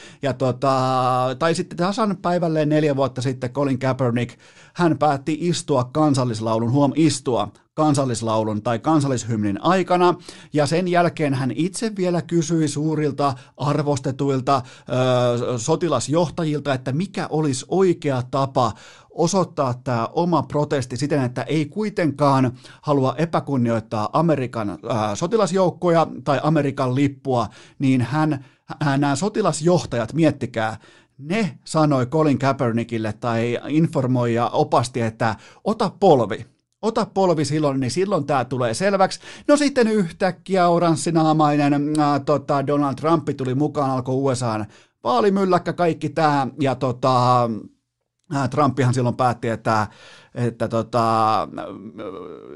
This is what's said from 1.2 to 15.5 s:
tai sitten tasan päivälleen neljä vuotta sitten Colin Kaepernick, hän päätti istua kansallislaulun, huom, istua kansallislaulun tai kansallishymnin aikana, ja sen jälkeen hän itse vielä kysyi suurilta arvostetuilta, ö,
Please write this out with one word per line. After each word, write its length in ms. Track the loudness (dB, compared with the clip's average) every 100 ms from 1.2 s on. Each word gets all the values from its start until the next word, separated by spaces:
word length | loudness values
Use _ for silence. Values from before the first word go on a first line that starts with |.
| 0 0
tai 160 | 0
sitten 240 | 0 -4 -4
tasan 380 | -4 0 -2 -2
päivälleen 460 | -2 0 0 0 2
neljä 280 | 2 2 2
vuotta 260 | 0 -2
sitten 280 | -4 -4 -6
Colin 280 | -2 -2 0
Kaepernick, 600 | -2 0 0 0 -4 -8 -20 -20 -18
hän 240 | 0 0 2
päätti 400 | 2 0 -2 -2
istua 500 | -2 -2 0 0 0
kansallislaulun, 800 | 2 2 2 0 -2 -2 0 2
huom, 200 | 2 2
istua 540 | 4 2 2 -2 -2 -2 -8 _
kansallislaulun 880 | -2 0 2 0 -2 0 0 0 -2
tai 160 | -2 -2
kansallishymnin 840 | 2 2 2 -2 -2 -2 -2 -2
aikana, 520 | 0 0 2 2 2 0 -8 -20 -6
ja 140 | -2 0
sen 220 | 0 2
jälkeen 460 | 2 2 0 -2
hän 180 | 0 -2
itse 380 | -2 -4 -2 -6 -2
vielä 260 | -2 -2
kysyi 460 | 0 -2 0 0 0
suurilta 680 | -2 -2 0 -2 0 -2 -2 -12 -4
arvostetuilta, 1000 | -2 0 0 -2 -2 -2 -2 0 2 0
ö, 1000 | -2 -16 -6 -2 2 2 2 0 -2